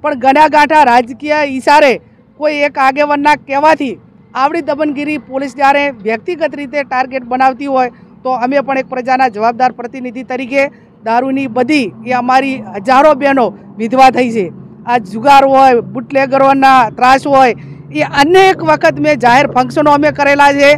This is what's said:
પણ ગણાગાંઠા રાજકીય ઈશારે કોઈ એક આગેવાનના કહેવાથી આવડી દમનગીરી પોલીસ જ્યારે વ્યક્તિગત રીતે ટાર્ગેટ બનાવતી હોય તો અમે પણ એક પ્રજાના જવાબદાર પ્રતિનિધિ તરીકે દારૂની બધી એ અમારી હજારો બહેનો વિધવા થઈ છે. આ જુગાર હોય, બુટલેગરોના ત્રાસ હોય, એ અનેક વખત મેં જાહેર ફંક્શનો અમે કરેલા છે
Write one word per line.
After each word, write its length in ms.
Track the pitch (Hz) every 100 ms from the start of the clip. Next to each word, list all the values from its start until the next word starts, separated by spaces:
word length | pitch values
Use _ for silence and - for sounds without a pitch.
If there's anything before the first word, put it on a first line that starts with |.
પણ 180 | 302 285
ગણાગાંઠા 600 | 254 277 311 302 294 311
રાજકીય 540 | 269 240 240 233 294 302 285
ઈશારે 460 | 262 277 294 294 202 _ _ _ _
કોઈ 200 | 302 294
એક 140 | 285 285
આગેવાનના 580 | 269 269 294 294 285 294
કહેવાથી 520 | - 277 302 311 277 185 _ _ _
આવડી 280 | 247 269 339
દમનગીરી 560 | 294 285 302 277 294 302
પોલીસ 320 | - 262 277 247
જ્યારે 280 | 277 285 285 233
વ્યક્તિગત 520 | 202 226 - 330 302 277
રીતે 280 | 285 285
ટાર્ગેટ 400 | 277 254 262 262 240
બનાવતી 440 | 254 262 247 277
હોય 160 | 262 247 233 - -
તો 140 | 254 254
અમે 240 | 247 277
પણ 180 | 269 269
એક 60 | 262
પ્રજાના 420 | 254 247 254 262
જવાબદાર 420 | 208 226 233 254
પ્રતિનિધિ 500 | 247 240 262 254 233
તરીકે 460 | 247 254 262 277 277 - _ _
દારૂની 440 | 220 233 269 269 269
બધી 360 | 226 247 302 214 - 226
એ 80 |
અમારી 420 | 254 247 262 269 262 214 190
હજારો 340 | 196 262 311
બહેનો 320 | 277 277 269 214 - - -
વિધવા 340 | 226 254 262
થઈ 200 | 240 247
છે. 140 | 226 175 - - -
આ 160 | - 247
જુગાર 440 | 185 214 262 277
હોય, 380 | 269 269 269 240
બુટલેગરોના 1040 | - 247 226 277 269 269 269 277 269 262 220
ત્રાસ 340 | - 247 269 285
હોય, 280 | 269 262 214 - - -
એ 120 | 294 285 285
અનેક 420 | 294 370 381 381
વખત 380 | 320 302 330 285
મેં 200 | 294 294
જાહેર 260 | 240 247 285
ફંક્શનો 440 | 247 254 311 302
અમે 200 | 294 302
કરેલા 400 | 285 285 285 285
છે 180 | 285 285